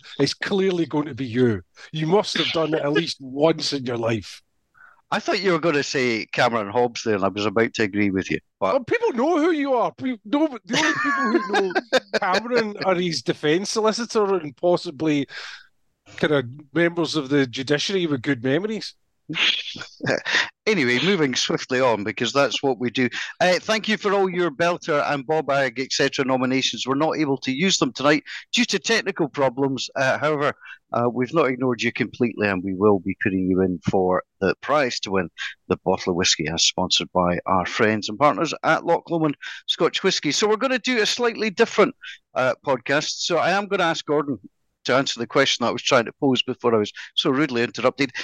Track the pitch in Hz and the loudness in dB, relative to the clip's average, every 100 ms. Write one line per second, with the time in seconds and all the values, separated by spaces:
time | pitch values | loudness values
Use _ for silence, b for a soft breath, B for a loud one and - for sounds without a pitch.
0 | - B 139 - - 202 190 180 151 147 | -8 B -2 -2 -2 0 2 0 0 -2
1 | 151 120 131 117 127 101 - - B 156 | -4 -6 -4 2 2 2 -6 -20 B -4
2 | 156 202 - - 151 165 156 156 143 151 | 2 2 2 -2 -2 0 0 0 0 0
3 | 160 - 135 135 160 156 139 143 123 120 | 0 -4 -8 2 2 2 -2 -4 -4 -2
4 | 113 113 - - _ _ _ _ b b | 0 -2 -4 -16 _ _ _ _ b b
5 | - 190 - - 190 165 165 143 135 147 | -6 -4 -2 0 2 2 2 2 0 0
6 | 127 110 - - 123 117 101 120 123 113 | 0 0 -2 2 2 2 0 0 0 0
7 | 117 104 95 101 104 98 117 - 107 101 | -2 2 2 0 0 2 2 2 0 2
8 | 104 95 - 82 - - - 269 240 466 | 2 0 -2 -4 -6 -4 0 0 0 -2
9 | 466 247 285 349 320 311 277 247 180 - | 0 0 2 2 2 0 0 0 -2 -4
10 | 262 247 208 285 311 247 180 269 311 302 | -8 -8 -2 0 0 -2 -4 0 0 0
11 | 302 - 226 233 - - 381 359 - 254 | -2 0 0 0 0 -2 0 -2 0 -2
12 | - 214 196 185 233 240 214 208 190 175 | 0 -2 0 -2 0 0 0 -2 0 0
13 | 180 143 - - 151 170 202 226 214 214 | 0 -2 -4 -2 0 0 0 0 0 0
14 | 233 226 202 190 151 127 175 175 175 135 | -2 0 2 0 -2 -2 2 2 0 -4
15 | 156 147 131 B B B B _ _ _ | 0 0 -2 B B B B _ _ _
16 | - - 165 147 120 143 156 160 170 170 | -20 -2 2 2 0 -8 -6 0 0 0
17 | 147 156 131 143 131 117 127 147 - 196 | -2 -2 0 2 2 -2 -2 -2 0 -2
18 | 170 139 143 135 127 147 214 214 - - | -2 -2 -2 -2 0 -2 -2 -6 -10 -16
19 | _ _ - 165 - - - - - - | _ _ -8 -2 0 -2 -6 -12 -14 -8
20 | - 110 - B B - - 202 123 123 | -4 -2 0 B B -4 -2 0 2 2
21 | 160 196 143 120 - 165 - 127 131 107 | 2 2 2 0 -2 -2 -2 0 2 2
22 | 101 - 120 135 135 - 139 113 123 123 | -2 -4 -2 2 0 0 -2 -2 -2 0
23 | 123 - B B 175 175 - 220 196 214 | -2 -2 B B 0 2 0 -2 0 -2
24 | 208 202 190 175 175 135 170 175 - 147 | 0 2 2 0 -2 0 0 0 0 0
25 | - 143 123 156 143 139 135 117 127 - | 0 -2 0 -2 0 2 0 -2 -4 0
26 | 139 - 131 131 127 131 - 113 123 139 | 0 0 0 0 2 0 0 -2 -2 0
27 | 156 127 151 135 - 131 190 - 139 - | 0 0 0 -2 -2 0 0 2 0 2
28 | 139 151 - B B - 247 196 - 220 | 2 2 0 B B 0 0 0 0 0
29 | 180 185 147 - 135 120 139 127 - 139 | 0 -2 -2 0 0 2 0 -2 -6 -2
30 | 131 107 147 147 143 - B B _ 120 | 0 2 0 0 0 -2 B B _ 0
31 | 120 117 123 160 131 123 131 113 117 - | 0 0 0 2 2 2 0 0 -2 -2
32 | 113 - 123 - 104 95 95 92 107 101 | -4 0 -2 0 0 0 -2 2 4 4
33 | 98 95 110 95 92 92 95 87 - 98 | 0 -4 -2 0 2 2 2 0 0 2
34 | 92 90 - - 95 - - 151 127 - | 2 0 -2 -2 0 0 0 0 0 -2
35 | - 95 85 - B B - 92 - 95 | -4 -2 -2 -6 B B -4 -2 0 0
36 | - 87 92 - 76 82 - - 90 - | 0 0 0 0 -2 0 0 0 0 -2
37 | 87 92 87 87 - 95 90 - 110 110 | 0 0 2 0 0 0 0 0 2 2
38 | 98 107 147 131 156 - 143 160 143 170 | -4 0 2 2 -2 -2 -2 0 0 -2
39 | - 165 156 135 B B B - 160 - | -2 -2 -2 -4 B B B -2 -2 0
40 | 190 - 147 127 208 214 254 254 254 247 | -2 -2 -2 0 0 0 0 -2 0 0
41 | 208 - 240 208 214 180 226 - 196 - | 0 0 -2 0 -2 2 2 4 2 0
42 | B B _ - 127 - 147 127 131 143 | B B _ 0 0 0 0 -2 0 0
43 | 151 - - 165 143 196 202 190 170 160 | 0 -4 -2 0 2 0 0 0 0 -2
44 | - 147 143 120 - _ _ _ - 127 | -2 -2 -2 -6 -10 _ _ _ 0 2
45 | 135 117 117 147 135 - 117 120 - 131 | 2 -2 -2 2 2 2 0 -2 2 2
46 | 110 - 143 123 - 120 120 113 104 - | 2 0 0 2 0 -2 2 2 0 -4
47 | B B 170 131 151 120 117 104 120 - | B B 0 0 0 0 -2 0 0 0
48 | 135 - | -2 -4